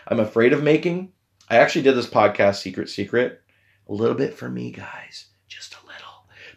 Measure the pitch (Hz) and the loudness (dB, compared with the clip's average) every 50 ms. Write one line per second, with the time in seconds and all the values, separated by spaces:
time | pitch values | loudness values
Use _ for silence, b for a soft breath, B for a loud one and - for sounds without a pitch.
0 | B - 110 117 107 107 - 113 117 123 147 143 147 147 156 156 - 180 170 180 | B -4 -2 -2 -2 0 2 4 4 4 4 2 2 2 2 2 0 -2 -4 -4
1 | 190 185 _ _ _ _ _ _ _ - 117 120 147 - - 170 135 135 135 123 | -8 -10 _ _ _ _ _ _ _ 2 4 4 4 4 2 2 2 2 2 2
2 | 113 - - 120 107 104 - - 101 101 101 - - 98 95 98 - - - - | 0 -2 2 2 2 2 2 2 2 2 2 0 -6 -10 -8 -8 -10 -8 -8 -8
3 | 101 - - 120 123 123 - - _ _ _ _ _ _ _ _ _ - 104 101 | -6 -2 0 0 0 -2 -4 -10 _ _ _ _ _ _ _ _ _ -10 -6 -2
4 | 113 123 123 - 135 - - - 123 123 123 120 123 123 - 104 101 - - - | -2 -2 0 -2 -4 -6 -6 -10 -12 -10 -10 -10 -10 -10 -12 -14 -16 -16 -16 -18
5 | - - - - - _ _ _ _ - - - - - - - - - - - | -18 -20 -20 -20 -20 _ _ _ _ -20 -20 -20 -20 -20 -20 -20 -20 -20 -20 -20
6 | - - - - _ B B B B B B | -20 -20 -20 -20 _ B B B B B B